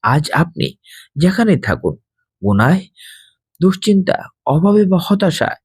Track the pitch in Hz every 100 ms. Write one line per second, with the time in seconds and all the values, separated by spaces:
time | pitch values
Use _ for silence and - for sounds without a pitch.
0 | - 139 151 156 165 - - - _ -
1 | - - 170 190 226 160 - 87 87 -
2 | _ _ _ _ 98 101 120 185 190 _
3 | - - _ _ _ _ 180 190 - 196
4 | 185 - - _ - 143 190 208 202 185
5 | - 202 196 151 110 -